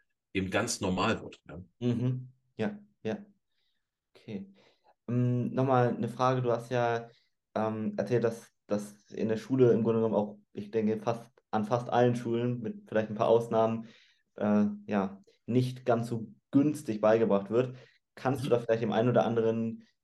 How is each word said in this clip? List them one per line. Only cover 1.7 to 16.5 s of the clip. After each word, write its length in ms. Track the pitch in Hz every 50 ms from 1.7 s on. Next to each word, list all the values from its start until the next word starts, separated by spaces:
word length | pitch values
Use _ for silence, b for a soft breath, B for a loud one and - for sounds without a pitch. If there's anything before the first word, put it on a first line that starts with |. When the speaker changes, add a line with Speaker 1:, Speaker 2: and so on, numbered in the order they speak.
| _ _
Speaker 2:
Mhm. 480 | 120 123 123 - 123 127 127 127 - - - _ _ _ _ -
Ja, 220 | 110 104 104 - - - _ _ -
ja. 140 | 110 107 104 - - _ _ _ _ _ _ _ _ _ _ _ _ _ _ _ _ _
Okay. 320 | _ _ - 110 98 98 b b b b b b b b b b _ _ -
Ähm, 440 | 120 123 123 123 123 123 120 - -
nochmal 420 | 127 127 135 131 123 123 120 107
eine 140 | - 113 113
Frage, 320 | - - 127 127 131 127
du 100 | 123 120
hast 200 | 117 123 123 -
ja, 380 | 127 123 120 117 117 117 117 B B B B B _ _ _ _ -
ähm, 400 | 107 107 110 110 110 107 104 104 -
erzählt, 260 | 104 - 123 117 117
dass, 300 | 113 107 - - - _ _ _ -
dass 440 | 104 104 104 - - - _ _
in 180 | - - 98 110
der 80 | 110 110
Schule 340 | - - 135 131 127 120 110
im 100 | 101 110
Grunde 160 | 117 113 113
genommen 140 | 113 107 101
auch, 240 | 101 104 104 - - _ _ _
ich 180 | 104 104 -
denke, 280 | 113 110 110 107 110 -
fast 320 | - 120 113 - - - _ _ _ _
an 140 | - 110 104
fast 240 | - 123 120 123 -
allen 260 | - 120 123 123 120
Schulen, 460 | 120 - 117 117 117 120 123 123 123
mit 220 | 110 107 104 - - -
vielleicht 220 | 104 107 107 107
ein 40 | 107
paar 140 | 107 110 -
Ausnahmen, 580 | 113 120 117 - 117 110 113 113 113 113 B B B B B B B B B _ _ -
äh, 280 | 101 104 104 104 104 104 104 - - -
ja, 360 | 104 101 95 98 - - b b b b _ -
nicht 380 | 117 127 127 127 - - -
ganz 220 | - 117 117 117 -
so 180 | 120 110 104 - - - _ _